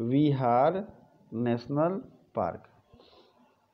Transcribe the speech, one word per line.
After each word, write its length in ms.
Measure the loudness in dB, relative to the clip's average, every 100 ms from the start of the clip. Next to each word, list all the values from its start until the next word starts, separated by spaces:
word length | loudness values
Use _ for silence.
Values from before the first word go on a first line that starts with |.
विहार 840 | 0 2 2 2 2 4 2 0 -6 -16 -20 _ -12 -6
नेशनल 640 | -2 -2 -4 -2 -2 -2 -10 -20 _ -6
पार्क, 280 | -6 -6 -14 _ _ _ -20 _ _ _ _ _ _